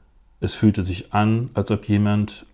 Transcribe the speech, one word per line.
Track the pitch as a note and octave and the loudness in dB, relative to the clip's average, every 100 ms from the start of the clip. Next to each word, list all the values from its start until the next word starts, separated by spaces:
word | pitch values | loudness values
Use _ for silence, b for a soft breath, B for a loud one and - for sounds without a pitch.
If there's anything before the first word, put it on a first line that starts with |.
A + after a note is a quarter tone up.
| _ _ _ - | _ _ _ -8
Es | - | -6
fühlte | - A2 G#2 | 2 2 2
sich | F#2 F#2 - | -2 -6 -4
an, | G#2 G#2+ A2+ B2 | 0 2 0 -2
als | - G2 | -4 -2
ob | G#2 - | -2 0
jemand | G#2 G#2 G#2 G#2 - - | 2 2 0 -2 -8 -16